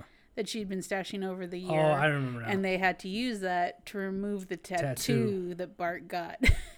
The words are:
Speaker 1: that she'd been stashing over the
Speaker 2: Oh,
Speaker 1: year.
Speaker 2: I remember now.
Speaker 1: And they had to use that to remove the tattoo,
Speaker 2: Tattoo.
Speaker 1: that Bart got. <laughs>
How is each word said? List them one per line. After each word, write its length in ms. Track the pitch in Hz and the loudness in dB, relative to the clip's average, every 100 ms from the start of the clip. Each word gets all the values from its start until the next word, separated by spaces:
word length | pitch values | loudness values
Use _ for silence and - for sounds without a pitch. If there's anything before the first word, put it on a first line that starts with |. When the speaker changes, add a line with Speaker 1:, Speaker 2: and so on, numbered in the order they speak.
| - - _ | -14 -20 _
Speaker 1:
that 140 | 247 202 | -6 -4
she'd 200 | 226 196 | -4 -4
been 120 | 190 | -4
stashing 440 | 170 190 180 202 | -2 -2 -2 -4
over 220 | 190 185 180 | -4 -4 -6
the 180 | 180 180 | -6 0
Speaker 2:
Oh, 20 | |
Speaker 1:
year. 80 | 156 | 4
Speaker 2:
I 260 | 156 143 151 | 6 6 4
remember 340 | 143 127 120 | 2 0 -2
now. 80 | 117 | -2
Speaker 1:
And 160 | 196 | 0
they 140 | 190 185 | 2 2
had 200 | 185 - | 2 2
to 80 | 185 | -4
use 300 | 208 254 208 | -2 -2 -2
that 460 | 185 175 175 - - | 0 0 0 -2 -10
to 120 | 202 | -6
remove 500 | 190 196 202 202 185 | -4 -2 -2 -4 -4
the 80 | 170 | -8
tattoo, 300 | - 180 143 | -4 -2 0
Speaker 2:
Tattoo. 680 | 127 - 233 220 190 175 | 0 2 2 2 0 -4
Speaker 1:
that 220 | 175 180 - | -6 -8 -4
Bart 320 | 170 175 170 | -4 -4 -6
got. 320 | 180 170 - | -6 -6 2
<laughs> 80 | 254 - - | 6 6 2